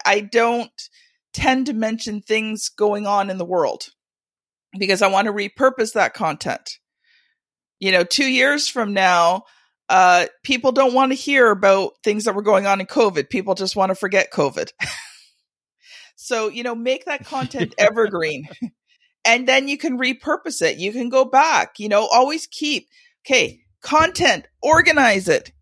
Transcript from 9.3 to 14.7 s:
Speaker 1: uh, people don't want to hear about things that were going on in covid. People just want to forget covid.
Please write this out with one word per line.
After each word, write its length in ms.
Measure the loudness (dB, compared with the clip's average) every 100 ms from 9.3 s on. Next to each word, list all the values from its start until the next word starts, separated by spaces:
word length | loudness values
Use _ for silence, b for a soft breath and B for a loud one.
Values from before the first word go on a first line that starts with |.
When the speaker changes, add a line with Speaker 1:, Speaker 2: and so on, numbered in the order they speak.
| 0 b b b _ 0
Speaker 1:
uh, 380 | 4 6 4 2 _
people 280 | -6 -2 0
don't 220 | 2 2
want 180 | 2 0
to 40 | -2
hear 340 | 0 4 4
about 420 | 4 4 2 0 -4
things 200 | -4 -2 -2
that 100 | -2
were 60 |
going 240 | 2 2 2
on 140 | -2
in 80 | -2
covid. 420 | 0 0 0 -4
People 260 | -4 -4 -4
just 200 | -4 -2
want 140 | -2
to 60 | -2
forget 360 | -2 0 0
covid. 400 | 0 -2 -2 -8